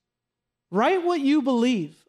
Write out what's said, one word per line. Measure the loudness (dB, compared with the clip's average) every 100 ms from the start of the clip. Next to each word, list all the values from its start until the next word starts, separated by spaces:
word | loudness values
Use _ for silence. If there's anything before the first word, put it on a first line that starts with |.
| _ _ _ _ _ _ _
Write | -2 0 0
what | 0 -2
you | 0 0
believe. | 0 0 0 0 -4 -12